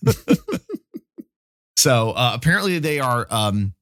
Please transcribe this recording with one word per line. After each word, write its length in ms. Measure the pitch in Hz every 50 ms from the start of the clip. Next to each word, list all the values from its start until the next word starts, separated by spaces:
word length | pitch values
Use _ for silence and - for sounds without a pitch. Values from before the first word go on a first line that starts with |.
| -
<laughs> 80 | - - - - - - - - - 392 - - - 415 - - _ - - - _ _ - - _ _ _ _ _ _ _ _ _ _ -
So, 340 | - 147 127 117 113 113
uh, 200 | - 113 123 120 107
apparently 420 | 123 127 160 180 202 196 190 180 165
they 220 | 147 151 151 143
are, 260 | 135 127 120 120 - -
um, 420 | 113 110 107 104 101 104 101 101 - -